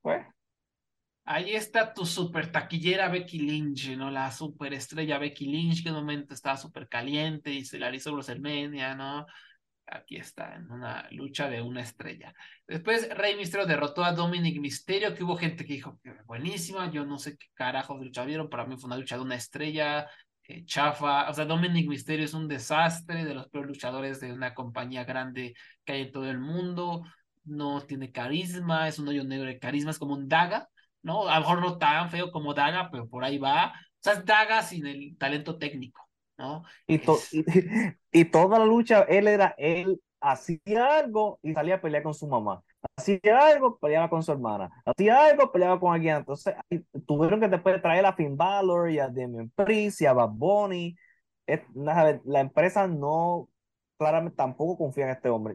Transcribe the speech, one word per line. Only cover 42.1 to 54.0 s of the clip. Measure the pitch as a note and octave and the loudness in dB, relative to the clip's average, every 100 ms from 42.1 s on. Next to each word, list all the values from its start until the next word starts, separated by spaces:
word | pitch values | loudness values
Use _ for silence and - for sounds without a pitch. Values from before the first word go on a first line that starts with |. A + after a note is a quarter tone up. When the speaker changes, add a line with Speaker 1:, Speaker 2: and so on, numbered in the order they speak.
Speaker 1:
su | D3+ D3+ | -4 -2
mamá. | B2 G#2 F#2 _ _ - - | -2 0 -4 _ _ -14 -6
Hacía | - G3 G#3 A#3+ D4+ | 0 2 6 8 8
algo, | D4 B3+ A#3 | 8 4 2
peleaba | D3+ D#3 E3 | 2 2 2
con | E3 | 0
su | D#3+ | 0
hermana. | C#3+ A#2 G#2 F2+ - | -2 -2 -4 -6 -6
Hacía | - - G3+ B3+ D4+ | -4 2 6 8 10
algo, | C#4+ B3+ | 8 4
peleaba | F3+ F3+ F3+ | 4 4 4
con | F3+ | 4
alguien. | E3 D#3+ D3+ | 2 2 0
Entonces, | - C#3+ G3 - - | -2 -6 -4 -6 -4
ahí | E3+ - E3 - | -6 -6 -10 -2
tuvieron | D3 E3 G#3+ | 2 4 4
que | G#3+ | 2
después | F3+ F#3+ F#3 | 2 2 2
traer | F3 F3+ G3 | 4 4 4
a | |
Finn | F#3+ D3 C#3 | 2 0 0
Balor | F3 G3+ F#3+ F3 E3+ | 0 2 2 2 2
y | D3+ | 0
a | C3+ | -2
Damian | B2 B2 A#2 A2+ - | -4 -6 -8 -6 -2
Priest | G3+ A3 G#3 - | 2 2 0 2
y | D3 | 4
a | |
Bad | B2 A#2 | 6 4
Bunny. | G#2+ D#3 G#3 G3+ F3+ F3 E3+ _ _ _ _ - | 2 2 2 2 -2 -6 -10 _ _ _ _ -4
Es, | D#3 - | -4 -4
la, | C3 D3 E3+ D#3 C3+ | -6 0 4 6 4
la | C3 C#3+ | 0 0
empresa | C3+ - F3 G#3 F#3+ | 2 2 2 4 2
no, | D#3 C#3 D#3+ E3+ F3 - _ _ _ _ | 0 0 0 0 -2 -6 _ _ _ _
claramente, | - | -2